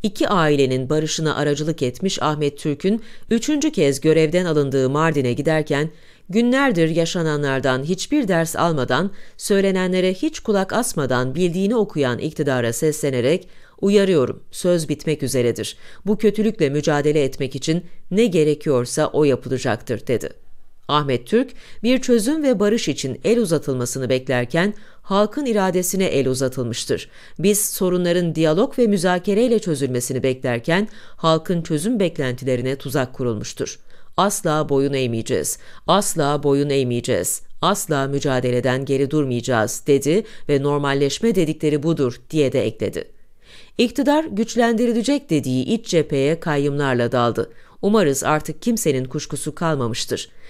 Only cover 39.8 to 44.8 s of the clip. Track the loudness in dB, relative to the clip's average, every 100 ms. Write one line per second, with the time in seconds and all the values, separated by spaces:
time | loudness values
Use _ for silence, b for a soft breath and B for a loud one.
39.8 | 2 2 4 0 -2 B 0 0 2 0
40.8 | 0 0 0 2 0 2 0 0 0 0
41.8 | 0 0 0 -2 -4 0 2 2 0 -2
42.8 | -4 -4 -10 -18 -20 -20 B B B 0
43.8 | 0 2 2 2 0 -2 -2 2 2 2